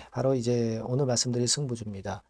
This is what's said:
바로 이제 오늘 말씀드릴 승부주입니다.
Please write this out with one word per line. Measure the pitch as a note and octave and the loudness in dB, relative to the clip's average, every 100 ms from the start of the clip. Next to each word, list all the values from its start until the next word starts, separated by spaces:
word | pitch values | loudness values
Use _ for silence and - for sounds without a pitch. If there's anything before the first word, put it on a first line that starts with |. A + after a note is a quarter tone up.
| - | -4
바로 | - C3 | -2 2
이제 | C3+ A#2 B2 A#2 A2+ A2+ | 2 2 2 2 0 0
오늘 | B2+ C#3 | 0 2
말씀드릴 | A#2 B2+ B2 A#2+ | 2 2 0 2
승부주입니다. | D#3 C#3+ A#2 G#2+ G2 F#2+ F#2+ - | 0 -2 -4 -6 -8 -6 -8 -10